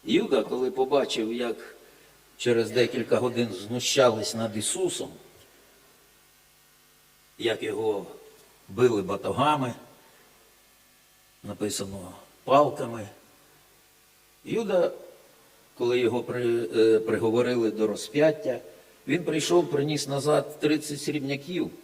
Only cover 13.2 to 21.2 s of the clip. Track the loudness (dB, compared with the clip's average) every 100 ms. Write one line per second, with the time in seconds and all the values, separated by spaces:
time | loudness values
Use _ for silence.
13.2 | -20 _ _ _ _ _ _ _ _ _
14.2 | _ _ -4 -4 0 2 0 -2 -18 -20
15.2 | -20 _ _ _ _ -4 0 2 2 0
16.2 | -4 -2 0 0 0 4 6 6 2 0
17.2 | 2 2 2 2 0 0 -2 -2 -4 2
18.2 | 2 2 -4 -6 -8 -20 -20 -16 -2 -2
19.2 | 0 -2 4 2 4 0 0 -2 -2 -2
20.2 | 2 2 0 -2 0 0 -2 -6 -4 -4